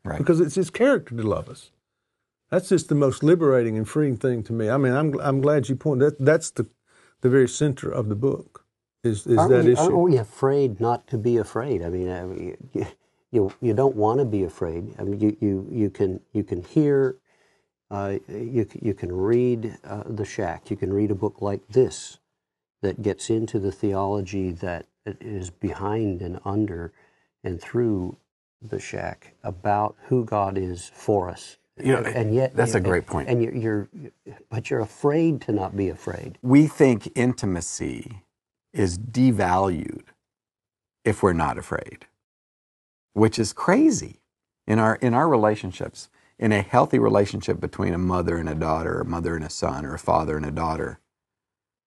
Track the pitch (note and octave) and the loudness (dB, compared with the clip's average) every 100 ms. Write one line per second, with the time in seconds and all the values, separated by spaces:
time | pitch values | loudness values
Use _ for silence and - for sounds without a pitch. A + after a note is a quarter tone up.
0 | - D3+ E3 E3 E3+ F#3+ F3 - C4 A3+ | -8 -2 2 4 2 0 -4 2 2 2
1 | - A#2 A2 E2 - - - _ _ _ | -2 -4 -2 -2 -4 -16 -20 _ _ _
2 | _ _ _ _ _ F3+ F#3 F3+ - D3 | _ _ _ _ _ -2 2 0 2 2
3 | C3+ - D3 F3 D3+ B2+ A#2 A2 A2 D3+ | 2 4 4 6 6 4 2 -2 -2 0
4 | D3 A#2 C3 A#2+ - A2+ G#2+ C3+ C3 C3 | 0 0 0 -2 -4 -2 0 2 2 2
5 | D#3 - C#3+ C3+ C#3 D3+ B2 C3 D#3 C3 | 0 0 0 2 2 2 0 -2 -2 2
6 | D3 D3 C3+ D#3+ - - A2 _ _ _ | 2 4 4 4 2 -6 -8 _ _ _
7 | _ _ B2+ C3+ B2 - D3+ C3 - C3 | _ _ 4 4 4 2 -2 -2 -4 -4
8 | G#2+ G#2 C3+ - - - _ _ _ _ | -2 -2 -2 -2 -8 -20 _ _ _ _
9 | A#2+ G#2 - A#2+ E3 B2 A#2+ B2+ E3+ E3+ | -2 -2 2 4 6 6 8 6 4 4
10 | F3+ C3 G#2+ - C3+ C#3+ C3 F#2+ A#2 A#2+ | 4 4 0 -2 2 2 0 0 0 0
11 | - A2+ A#2 A#2 G2+ A2 C#3+ G2+ E2+ F2+ | -4 -2 0 0 0 -4 -2 -2 -2 -4
12 | F#2 F2+ F#2 F2+ F2+ - - - - - | -4 -6 -8 -10 -10 -12 -10 -8 -8 -10
13 | _ _ _ A#2+ G2 - B2 G#2 C#3 G#2+ | _ _ _ 0 0 0 0 2 2 4
14 | G#2+ C3 B2+ G2+ F2+ - F2 E2+ - - | 2 2 0 0 -2 -4 -6 -6 -10 -8
15 | G2+ G2+ G#2+ G#2 G#2 F#2+ - A#2+ G#2 - | -6 0 0 2 -2 -2 -4 -2 -2 0
16 | G2 F#2+ - A2 G2 F2 F2 D#3+ D3 C#3 | -2 -2 -6 -6 -4 -8 -2 0 2 4
17 | C3+ - _ _ _ _ _ _ _ G2+ | 2 -2 _ _ _ _ _ _ _ -6
18 | G2 G2 - G#2 A#2 B2 G2+ - A2 G2 | -4 -6 -8 -10 -4 -2 -2 -4 -4 -4
19 | F2+ F2+ G2 A#2+ B2 A#2+ A2 - - G#2 | -4 -2 2 4 2 0 -4 -10 -12 -12
20 | - G#2+ G2+ - F2+ D#2+ - G#2 F#2 G2 | -8 -8 -6 -4 -6 -6 -8 -6 -2 0
21 | G#2 G2 G#2+ - G2+ G2 - A#2+ G#2+ - | 0 0 -4 -4 -6 -6 0 2 2 0
22 | - - _ _ _ _ _ _ G2 - | -14 -20 _ _ _ _ _ _ -6 -2
23 | G2+ F#2 - A2+ A2 A2 G2 - G#2 F#2+ | -4 -4 -2 -2 -2 -4 -4 -4 -4 -2
24 | G2 G#2 F2+ G2 F#2 F2 F#2 E2+ - _ | -2 -4 -4 -4 -4 -6 -8 -8 -12 _
25 | G#2+ - A2+ G2+ F2+ - G2+ G2 G2+ A2 | -14 -12 -12 -10 -10 -8 -8 -6 -4 -2
26 | G#2 F2 F2+ F2+ G2+ G#2 G2+ E2+ E2+ - | -2 -4 -8 -8 -4 -2 -2 -4 -12 -16
27 | _ _ _ _ F#2+ F2 - A#2+ A#2+ G2 | _ _ _ _ -10 -10 -6 -2 0 -2
28 | F2+ - _ _ _ _ A2 G2+ - F#2+ | -4 -10 _ _ _ _ -10 -10 -8 -8
29 | F2+ F#2+ - _ G#2 F#2 G#2 G#2 G#2 - | -8 -10 -18 _ -12 -6 -2 0 -2 -6
30 | - B2+ A2+ G#2 G2 F#2+ F2+ F2 - - | -2 -2 0 -2 -2 -2 -6 -8 -14 -8
31 | - G2+ F2+ E2+ - - _ - C3 B2+ | 0 0 0 -8 -16 -20 _ -6 0 0
32 | A2+ A#2+ G#2+ A#2 C3 - A#2+ G#2+ F#2 F2 | 0 -2 0 0 0 0 0 2 2 0
33 | - D#2 - B2 A2+ B2+ A2 G#2 G#2 F3 | 0 -4 -2 0 0 -2 -2 -2 -4 -12
34 | B2+ - G2+ - - A2+ - C3 G#2+ - | -18 -18 -20 -20 -10 -10 -4 -4 -4 -2
35 | C#3+ D#3 E3 C3 - G#2 F#2+ G2 F#2+ D#2+ | 0 2 2 0 -2 -4 -2 -2 -4 -4
36 | - F2+ - - B2+ C#3 D3+ - C#3 A2 | -10 -12 -12 -8 6 8 6 6 6 6
37 | - C3 B2 B2 G#2 F2 - - D2+ A#1+ | -2 0 0 0 -2 -2 -4 -6 -8 -8
38 | - G2+ - _ _ _ _ - F#2+ F2+ | -12 -18 -20 _ _ _ _ -2 0 -2
39 | A2+ B2 C3 G#2 F2+ F#2 G2 E2 - - | -4 2 4 4 2 2 2 0 -6 -12
40 | - _ _ _ _ _ _ _ _ _ | -18 _ _ _ _ _ _ _ _ _
41 | A2 G2+ G2 E2 D2 A#1+ - - - - | -2 2 2 2 -2 -4 -8 -8 -8 -16
42 | - _ _ _ _ _ _ _ _ _ | -20 _ _ _ _ _ _ _ _ _
43 | _ G2+ G#2+ - A2 - - A3+ D#4+ A3 | _ 2 2 2 -4 -2 2 4 4 2
44 | - - _ _ _ _ - A2 A2 A2 | -6 -16 _ _ _ _ -2 2 2 2
45 | B2 A#2 E3 A#2+ G#2+ - F#2+ - - - | 2 2 2 4 2 0 -6 -10 -12 -12
46 | - _ _ - A2+ G#2 G2 B2 D3+ B2+ | -20 _ _ -2 2 2 2 2 4 2
47 | A2 G#2 G2+ G#2+ - E2 F2 - F#2+ E2+ | 4 4 2 -2 -6 -4 -6 -4 -2 -2
48 | F2+ F2+ F2 E2+ D#2 D#2+ D#2+ D#2+ E2+ F2 | 0 -2 -2 -4 -4 -4 -2 -2 -2 -4
49 | F2 E2 E2+ E2 D2+ - E2 C#2 C#2+ D#2+ | -4 -4 -4 -6 -8 -6 -6 -4 -8 -6
50 | - D#2+ D#2 D2+ D2+ D#2 D#2+ D#2 C#2 - | 0 0 0 -4 -6 -4 -4 -4 -6 -10
51 | _ _ _ _ _ _ _ _ | _ _ _ _ _ _ _ _